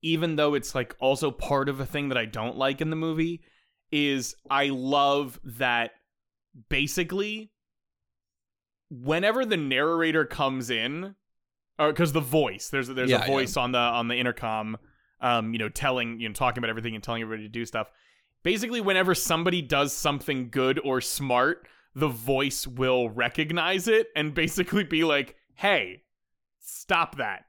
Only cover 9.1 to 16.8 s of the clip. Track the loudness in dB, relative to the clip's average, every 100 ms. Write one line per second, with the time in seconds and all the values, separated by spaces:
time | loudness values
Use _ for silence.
9.1 | 2 2 2 0 0 2 2 2 2 2
10.1 | 2 0 0 0 0 -2 -2 -2 -6 -10
11.1 | -16 _ _ _ _ _ 0 0 4 2
12.1 | 2 2 2 2 -2 -4 -4 -2 -2 2
13.1 | 2 4 0 0 0 0 2 2 2 0
14.1 | 0 0 -2 -4 -4 -4 -8 -14 _ _
15.1 | _ 2 2 0 -2 -4 -2 0 0 -2
16.1 | -6 -8 -2 -2 0 -4 -4